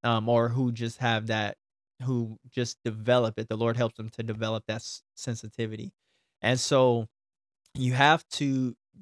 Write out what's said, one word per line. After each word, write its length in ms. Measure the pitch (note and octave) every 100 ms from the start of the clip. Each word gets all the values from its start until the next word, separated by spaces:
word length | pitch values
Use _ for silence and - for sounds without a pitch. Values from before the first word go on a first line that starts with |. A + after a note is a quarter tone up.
um, 240 | A#2+ A2+ A2
or 220 | A#2+ A#2
who 220 | A#2+ B2+
just 260 | A2+ A#2 -
have 300 | B2 A2+ A2
that, 300 | A2 G#2 G2+ _ _ _ _
who 360 | C3 B2 A2+ A2 B2+
just 280 | - A#2 -
develop 540 | A#2+ G#2+ G#2+ B2 A2+ A2
it, 100 | A#2
the 100 | A2
Lord 200 | A#2 A2+
helps 200 | A#2 -
them 120 | A2
to 140 | -
develop 420 | A2+ A2 A2 A2 -
that 100 | A2
s-, 260 | - - _ -
sensitivity. 760 | - A2+ G#2+ - A2 G#2+ F#3+ _ _ _ _ _
And 180 | G#2+ B2+
so 480 | - C#3 B2+ A#2 A2+ _ _ _ _ _ _ -
you 180 | B2+
have 340 | B2 C#3+ D#3+ -
to 460 | - C#3+ C3+ B2+ A#2 _ _